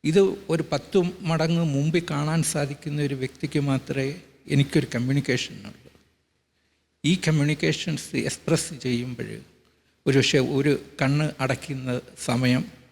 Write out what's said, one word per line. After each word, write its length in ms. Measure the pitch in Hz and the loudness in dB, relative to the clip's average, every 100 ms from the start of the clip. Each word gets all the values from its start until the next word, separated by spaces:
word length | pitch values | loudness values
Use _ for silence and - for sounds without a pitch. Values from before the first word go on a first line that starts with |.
ഇത് 140 | 147 175 196 196 - | 4 4 4 2 -2
ഒരു 160 | 160 147 | -2 0
പത്തു 320 | 143 - 196 175 - | -4 0 2 2 -2
മടങ്ങ് 440 | 165 160 160 170 | -2 0 2 2
മുമ്പിൽ 380 | 165 139 151 170 | 2 2 2 0
കാണാൻ 360 | 170 147 151 160 | -2 -2 0 0
സാധിക്കുന്ന 560 | 156 156 143 139 151 147 | 0 0 -2 -6 -6 -2
ഒരു 120 | 147 | -2
വ്യക്തിക്ക് 460 | 135 131 - 147 151 | -2 -6 -6 -2 0
മാത്രമേ 480 | 139 135 - 131 135 170 - _ - | 2 0 0 -4 -2 -6 -16 _ 0
എനിക്കൊരു 360 | 143 143 160 139 | 2 4 2 0
കമ്മ്യൂണിക്കേഷൻ 680 | 120 127 139 135 123 - - | -2 0 0 0 -2 -2 -10
ഉള്ളൂ. 320 | - - - _ _ _ _ _ _ _ _ _ _ _ | -16 -18 -20 _ _ _ _ _ _ _ _ _ _ _
ഈ 80 | 143 | -2
കമ്മ്യൂണിക്കേഷൻസ് 960 | 185 - 156 143 151 156 156 - 147 - - | 0 2 2 2 2 0 -2 -4 -6 -4 -4
എക്സ്പ്രസ് 580 | - - - 160 - 139 | -4 -6 0 0 0 -6
ചെയ്യുമ്പോൾ 480 | 127 120 123 117 107 107 - _ _ _ _ _ - | -4 -2 -4 -8 -10 -12 -16 _ _ _ _ _ 2
ഒരുപക്ഷെ 340 | 135 120 143 127 | 4 4 2 2
ഒരു 200 | 139 143 135 - - | 2 2 0 -4 -2
കണ്ണ് 300 | 135 147 151 - | 2 2 0 -2
അടയ്ക്കുന്ന 480 | 131 131 - 135 127 123 - - | -2 -2 -4 -8 -4 -6 -8 -8
സമയം 440 | - 131 127 127 - - - | -2 2 4 2 0 -12 -20